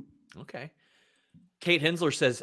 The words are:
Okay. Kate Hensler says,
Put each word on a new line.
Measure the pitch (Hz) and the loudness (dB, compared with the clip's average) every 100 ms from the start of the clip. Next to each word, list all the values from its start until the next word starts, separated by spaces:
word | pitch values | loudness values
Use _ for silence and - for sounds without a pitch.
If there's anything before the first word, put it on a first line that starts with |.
| - _ _ 80 | -20 _ _ -20
Okay. | 147 123 151 _ _ _ _ _ _ - _ _ | -16 -16 -16 _ _ _ _ _ _ -20 _ _
Kate | 175 170 | 2 2
Hensler | 156 170 156 | 2 2 0
says, | - 139 117 | 2 0 0